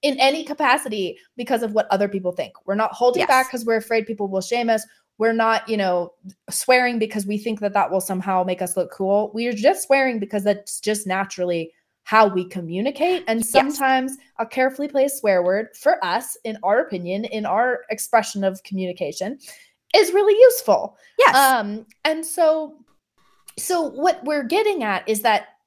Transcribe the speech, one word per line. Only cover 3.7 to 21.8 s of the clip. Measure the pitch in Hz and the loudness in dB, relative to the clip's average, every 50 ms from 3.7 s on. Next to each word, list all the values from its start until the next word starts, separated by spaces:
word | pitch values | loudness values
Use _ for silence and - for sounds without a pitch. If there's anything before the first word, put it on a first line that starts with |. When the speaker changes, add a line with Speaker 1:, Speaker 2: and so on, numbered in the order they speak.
| 226 220 | -2 -2
Speaker 1:
afraid | 214 - 240 226 214 | -2 0 -2 -2 -2
people | - 226 208 208 196 | -2 -6 -6 -6 -4
will | 190 190 | -4 -4
shame | 185 - 233 240 240 233 | -4 -2 -4 -2 0 0
us. | 226 220 220 - _ _ _ _ _ _ | 0 0 -2 -8 _ _ _ _ _ _
We're | 214 226 226 | 0 0 2
not, | 226 226 226 226 214 - - | 2 2 2 2 0 0 -2
you | 220 208 | -2 -2
know, | 196 190 180 180 175 175 - _ _ 190 - _ _ - | 0 0 0 0 -2 -4 -10 _ _ -20 -20 _ _ -10
swearing | - - - - 254 254 254 247 240 233 | -8 -8 2 4 4 4 4 2 0 0
because | 214 220 220 214 196 196 | -2 -2 -4 -6 -6 -4
we | 208 208 | -6 -4
think | 208 233 220 208 | -4 -4 -6 -4
that | 214 202 196 | -4 -2 0
that | 208 190 - | 0 0 2
will | 170 190 | 0 -2
somehow | 180 - 196 185 185 196 190 185 185 | -2 -2 -6 -4 -4 -2 0 0 0
make | 185 185 180 | 0 -2 -4
us | 190 180 - | -4 -6 -2
look | - 175 - | -4 -4 -4
cool. | - - 196 190 196 202 214 208 - | -4 -6 -2 0 2 0 0 -2 -4
We | 220 233 | -4 -4
are | 240 247 | -4 -4
just | 208 208 277 381 392 - | 2 2 2 2 2 2
swearing | - 269 277 262 262 240 226 | 2 2 4 4 2 0 -4
because | 202 208 - 208 190 | -6 -4 -4 -2 0
that's | 208 208 202 - - - - | 0 -2 -2 -4 -12 -12 -8
just | - 208 214 208 208 | -2 -2 -2 -2 -2
naturally | 190 185 190 196 190 - - 180 180 175 170 165 165 _ _ _ _ _ _ _ | -4 -2 -2 -2 -4 -4 -4 -2 -2 -2 -2 -4 -8 _ _ _ _ _ _ _
how | - - 220 220 | 2 4 6 6
we | 208 190 185 180 | 6 4 -2 -4
communicate. | 180 - 196 170 160 165 185 208 269 294 - 294 349 370 349 - - | -4 -8 -10 -10 -8 -6 -4 -4 -4 -2 -2 0 0 0 -2 -2 -4
And | 226 226 | -4 -4
Speaker 2:
Yes. | 226 - | -2 0
Speaker 1:
sometimes | - 262 269 269 294 - 277 262 262 262 254 262 269 - _ _ _ - | 2 2 2 2 -2 -2 0 0 2 0 0 -4 -8 -12 _ _ _ -8
a | 226 226 | -8 -6
carefully | - 262 262 - - - 285 294 | -2 0 0 0 0 -4 -8 -4
placed | 294 285 262 277 277 - | 0 0 0 0 -2 -2
swear | - 214 196 185 175 | 0 2 2 2 2
word | 180 185 202 226 - _ - | 2 0 0 -2 -6 _ -2
for | - 277 330 - 196 | 0 0 0 2 0
us, | 185 202 226 247 - - - _ | -2 -2 -2 -4 -6 -14 -12 _
in | 226 220 214 - | -10 -10 -4 -2
our | 180 208 233 | 0 2 2
opinion, | 311 320 214 180 175 170 185 202 220 | 0 -2 -4 -8 -6 -4 -4 -4 -6
in | - - 214 214 | -6 -6 -6 -4
our | - 170 202 240 254 247 - - _ | -2 0 0 0 0 -2 -4 -6 _
expression | 220 214 - - - 233 208 - - 202 196 | -8 -8 -8 0 0 0 0 0 -6 -2 -2
of | 190 185 190 _ | -2 -4 -4 _
communication, | - 196 190 185 180 180 - 180 147 151 - 185 202 269 277 - - - - - _ _ _ _ _ - | -10 -6 -6 -6 -6 -6 -6 -6 -8 -6 -6 -8 -8 -8 -12 -14 -20 -20 -20 -20 _ _ _ _ _ 4
is | - 415 330 | 4 4 4
really | 349 392 415 403 415 | 2 2 4 4 6
useful. | 427 494 508 480 - - - 202 180 190 202 _ _ _ _ _ - | 8 8 8 8 4 2 2 2 2 2 -4 _ _ _ _ _ 4
Speaker 2:
Yes. | 508 269 - | 4 6 6
Speaker 1:
Um, | 262 277 269 262 240 208 202 208 214 | 6 6 6 4 2 0 -4 -6 -10